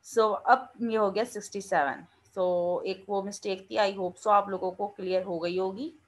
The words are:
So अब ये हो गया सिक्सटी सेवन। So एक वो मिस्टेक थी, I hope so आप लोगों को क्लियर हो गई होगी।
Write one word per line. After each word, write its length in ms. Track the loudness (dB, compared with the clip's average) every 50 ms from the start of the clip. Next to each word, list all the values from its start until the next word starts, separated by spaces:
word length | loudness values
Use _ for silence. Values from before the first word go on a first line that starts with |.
| _
So 240 | 0 4 4 4 4 4
अब 380 | 0 6 4 4 4 4 -12 -8 -6
ये 140 | -4 0 2
हो 140 | 2 2 2
गया 140 | 2 0 -2
सिक्सटी 360 | -2 -6 -12 -12 -8 -10 -10
सेवन। 440 | -4 2 2 2 2 2 -2 -6 -12 _ _ _ _ _ _
So 100 | 0 0 2 2 2 0 0 -2 -2 -2
एक 180 | -6 -8 -8 -6 -4
वो 140 | -4 -4
मिस्टेक 440 | -4 -4 -10 -8 -6 -6 -6 -6 -8 _
थी, 60 | 0
I 140 | 0 0 0 0 -2
hope 240 | -6 -6 -6 -4
so 60 | 2 4
आप 160 | 4 4 4 2
लोगों 220 | -4 -4 -4 -4
को 140 | -4 -4 -8 -8 -6
क्लियर 260 | -8 -4 -2 0 0
हो 160 | 0 -2 -4 -4
गई 200 | -2 -2 -2 -2
होगी। 340 | -2 -2 -4 -6 -10 -10 -10 -16 _